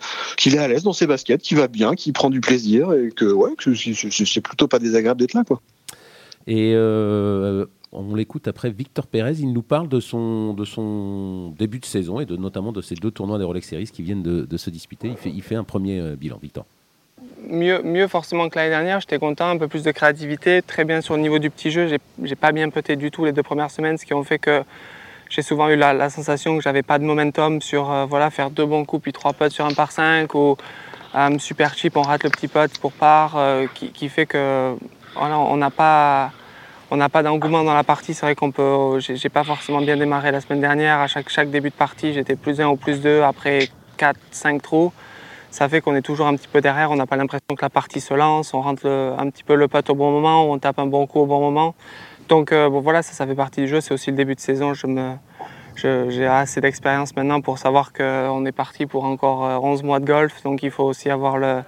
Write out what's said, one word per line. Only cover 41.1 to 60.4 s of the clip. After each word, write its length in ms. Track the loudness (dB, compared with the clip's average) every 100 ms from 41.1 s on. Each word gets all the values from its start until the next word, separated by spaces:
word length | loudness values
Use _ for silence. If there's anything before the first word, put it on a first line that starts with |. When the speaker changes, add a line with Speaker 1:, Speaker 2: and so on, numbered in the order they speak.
| -4 -4
Speaker 3:
chaque 200 | -2 0
début 200 | 0 -2
de 60 | 0
partie, 380 | -2 -2 -4
j'étais 220 | -2 -2 -2
plus 240 | -2 0
un 80 | 0
ou 80 | 0
plus 260 | -2 0
deux 200 | 2 4
après 480 | 4 2 0 0 0 -6 -20 0
quatre, 220 | 0 0 -6
cinq 300 | -6 -2 -2
trous. 300 | 0 2 2 -2 -16 -20 -20 -20 -20
Ça 180 | -2 0
fait 100 | 2
qu'on 160 | 2 0
est 60 |
toujours 260 | 0 0 0
un 80 | 0
petit 140 | 0
peu 80 | 0
derrière, 320 | 2 2 0
on 60 | 0
n'a 100 | 0
pas 80 | -2
l'impression 400 | -2 -4 -8 -6
que 60 |
la 80 | -2
partie 320 | -2 -2 -6
se 120 | -2
lance, 400 | 2 2 2 -2
on 80 | -4
rentre 240 | -4 -2 -2
le, 280 | -2 -2 -2
un 120 | -4
petit 140 | -4
peu 120 | 2 4
le 140 | 4
putt 200 | 2 0
au 60 | 2
bon 160 | 2
moment, 400 | 2 4 4 4
on 80 | 2
tape 200 | -2 0
un 60 | 0
bon 220 | 0 0
coup 140 | 2
au 40 | 2
bon 140 | 2
moment. 360 | 2 2 0 -2 -14 -20 -20 -20 2
Donc, 240 | 4 6
euh, 180 | 4 4
bon, 120 | 2
voilà, 200 | 2 2
ça, 120 | 0
ça 120 | -4 -4
fait 100 | -2
partie 260 | -2 -2
du 60 | 0
jeu, 100 | 0
c'est 140 | -2
aussi 180 | -4 -2
le 60 | -2
début 180 | -2 -2
de 60 |
saison. 320 | -2 0 -2
Je 120 | -2 -4
me, 280 | -4 -4 -8 -16 -18 -18 -18 -20 -4
je, 340 | 0 0 0
j'ai 160 | 0 2
assez 340 | 2 2 0
d'expérience 560 | 0 0 0 0 -2 -2
maintenant 240 | 0 0
pour 180 | -2 -2
savoir 360 | 2 2 2
qu'on 520 | -2 -2 0 -2 -2 -4
est 60 |
parti 340 | -6 -8 -6 -6
pour 200 | -4 -4
encore, 400 | 0 0 0 -2
euh, 120 | 0
onze 220 | 0 0
mois 200 | 0 0
de 40 | 2
golf, 380 | 2 2 -2